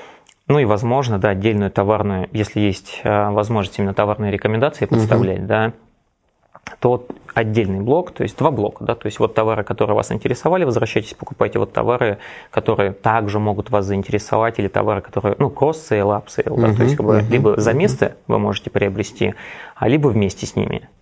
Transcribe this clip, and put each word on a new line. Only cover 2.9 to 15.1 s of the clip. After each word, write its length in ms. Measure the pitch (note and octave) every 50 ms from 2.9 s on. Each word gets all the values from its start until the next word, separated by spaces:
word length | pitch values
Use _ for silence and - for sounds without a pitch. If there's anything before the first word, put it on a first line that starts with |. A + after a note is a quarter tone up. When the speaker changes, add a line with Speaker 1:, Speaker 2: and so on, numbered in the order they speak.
| - - -
Speaker 1:
а, 260 | G#2+ G#2 G#2 G#2 G#2
возможность 480 | G2+ G#2 G#2 A2 A#2 G#2+ G2 G2 - -
именно 140 | G2+ G2 G2
товарные 380 | - G#2+ G#2 G#2 G#2+ G#2 G2+
рекомендации 540 | G2+ G2+ - G#2+ A2 A2+ B2+ D3+ D#3 - -
Speaker 2:
Мгм. 100 | - -
Speaker 1:
подставлять, 520 | A2+ A2 G#2+ A2 A#2+ A#2+ F#2+ F#2 F#2+ - G2+
да, 240 | A2 A2 A2 A2+ A2 - _ _ _ _ _ _ _ _ _ _ _ _ _ _ _ - - - - -
то 280 | - B2 B2 A#2+ B2 - - - - - -
отдельный 460 | A2+ A2+ A2 G#2+ A#2 G#2+ F#2+ F#2+ G2
блок, 320 | G2+ A#2+ C#3+ F3 F3+ -
то 120 | - - A#2
есть 140 | G#2 - -
два 140 | C3 E3
блока, 320 | C#3+ A2+ G2+ G#2 - - A2
да, 100 | G#2 A2+
то 140 | - - G#2+
есть 120 | - -
вот 140 | A2 A2+ -
товары, 300 | - A2 A2 A2 G#2+ G2+
которые 320 | - A#2 - G#2+ G#2 G#2
вас 160 | G#2+ - -
интересовали, 540 | A2+ G#2+ - - B2 - - D3+ F3+ F#3 E3+
возвращайтесь, 480 | C3+ A2 A2+ A2+ A2 - A#2+ G#2+ - -
покупайте 440 | - - - - - A2 G#2+ - G#2+
вот 160 | G#2 G2 -
товары, 460 | - A2+ A#2 A#2+ B2 B2+ A2 G2+ - - - - - - -
которые 400 | - A2 - - A2 F#2+ G2+ F#2+
также 480 | G2+ - - A#2 A2 A#2 G#2+ G2+ G2+ G#2+
могут 320 | G#2+ G#2+ G2+ G2+ G2+ -
вас 140 | - G#2 G2
заинтересовать, 760 | G2+ G2+ G2 G2 - - G2+ - - G#2+ G#2+ A2+ A2+ A2+ -
или 80 | G2+ F#2+
товары, 340 | - G#2 G#2 G#2+ G#2 G2+
которые, 340 | - -